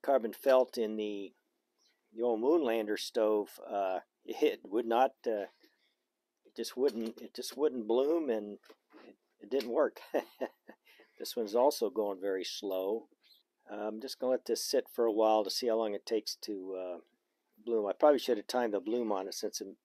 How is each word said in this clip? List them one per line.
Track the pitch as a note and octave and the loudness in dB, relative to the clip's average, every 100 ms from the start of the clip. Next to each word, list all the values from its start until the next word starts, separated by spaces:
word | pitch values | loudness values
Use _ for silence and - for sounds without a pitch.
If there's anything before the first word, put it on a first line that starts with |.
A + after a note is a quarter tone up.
carbon | - C3+ A2 | 2 2 0
felt | - C3+ C3 B2 - | -2 4 4 4 -2
in | A2 G#2+ | -4 -2
the, | G#2+ G2+ F#2+ _ _ _ _ _ _ _ _ | -4 -6 -10 _ _ _ _ _ _ _ _
the | A2 | -4
old | A#2+ A2+ | 0 2
Moonlander | B2 E3+ B2+ A2+ G#2+ G#2 | 4 4 4 0 0 -4
stove, | - - G#2+ G#2+ G2 - - | -4 0 2 2 -2 -10 -6
uh, | G2+ G2 F2+ - _ - | -4 -2 -4 -8 _ -12
it | A2 D3+ G#2+ - | 0 0 0 -4
would | G#2 A#2 | -4 0
not, | A2+ C3 - B2 | 2 2 0 -4
uh, | G#2+ G2 _ _ _ _ _ _ _ _ _ _ | -4 -6 _ _ _ _ _ _ _ _ _ _
it | - | -10
just | A#2 - | -10 -2
wouldn't, | C3+ A2 A2+ - | -2 -2 -8 -8
it | A#2 | -16
just | - - - | -12 -12 -2
wouldn't | D3+ B2+ G#2+ | -2 -2 0
bloom, | A#2+ C#3 E3+ D3 | 2 2 0 0
and | A2 G#2 G2+ _ - _ - - | -2 -4 -14 _ -20 _ -20 -20
it, | - _ _ | -20 _ _
it | G2+ | -6
didn't | C3 A#2+ | -4 -2
work. | A#2 B2+ - - | 0 0 -2 -6
<laughs> | C#3+ - - B2+ _ - - _ - _ _ | -6 -6 -10 -10 _ -20 -20 _ -20 _ _
This | - - | -10 -6
one's | G#2+ A2+ | -2 2
also | C3+ - - | 2 2 -4
going | A2 G#2 F#2+ | -2 -4 -4
very | G2 F#2+ | -4 -4
slow. | F2 - G2+ F#2 F#2+ A2 - _ _ _ _ _ - | -4 -8 -6 -4 -2 -4 -6 _ _ _ _ _ -16
Uh, | G#2 G#2+ | -8 -8
I'm | G#2+ | -8
just | B2+ - | -10 -6
gonna | B2+ | -2
let | B2+ - | -2 0
this | A2+ | -4
sit | - C3+ - | 0 -2 -2
for | - A#2 | 0 4
a | |
while | G#2+ A2 A2 G2 | 8 8 6 4
to | |
see | - B2 | 0 2
how | A2 | 2
long | A2 | 2
it | G2+ - | -2 -2
takes | A2 - - | -2 -2 -10
to, | - G2+ F#2 F#2 | -8 -8 -6 -8
uh, | F2+ E2+ _ _ _ _ _ _ | -8 -10 _ _ _ _ _ _
bloom. | A2 A2+ G2+ | -2 0 0
I | |
probably | - D3+ C#3 | 6 6 6
should | - A2 | 2 -2
have | - | 0
timed | B2+ A#2 | -2 0
the | G2+ | -2
bloom | F2+ A#2+ A2+ | -2 -2 -2
on | G2 F#2+ | -2 -4
it | - | -6
since | G#2 - | -6 -6
it | G2 A2 | -12 -14